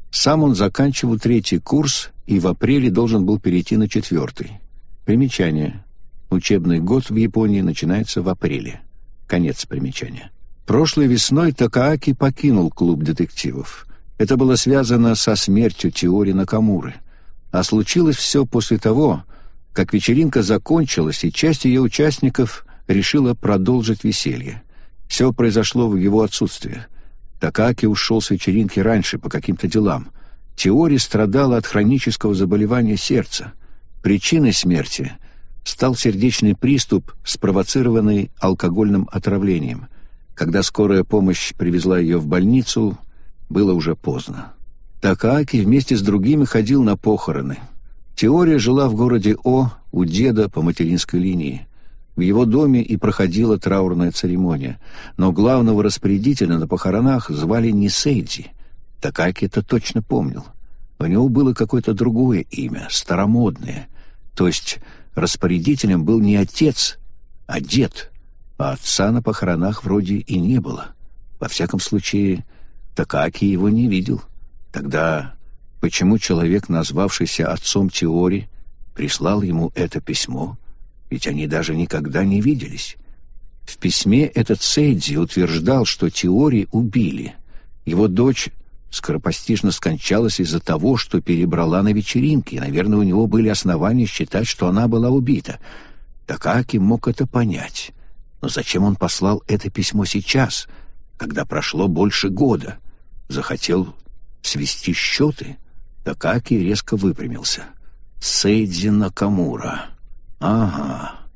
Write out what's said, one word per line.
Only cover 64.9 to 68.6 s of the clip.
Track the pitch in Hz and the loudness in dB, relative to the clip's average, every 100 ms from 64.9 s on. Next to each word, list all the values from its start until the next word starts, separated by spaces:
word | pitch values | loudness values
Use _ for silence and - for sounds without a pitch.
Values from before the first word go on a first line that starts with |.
| - - | -18 -12
распорядителем | - - - 87 87 110 139 107 90 | -4 -4 0 0 2 2 2 2 2
был | 78 113 | 2 4
не | 104 101 | 4 4
отец, | 95 - 151 - - - - - - - - | 2 2 2 2 -4 -6 -14 -18 -18 -20 -10
а | - | -8
дед. | - 135 107 - - - - - - | -2 0 0 -4 -16 -18 -20 -20 -14
А | - | -6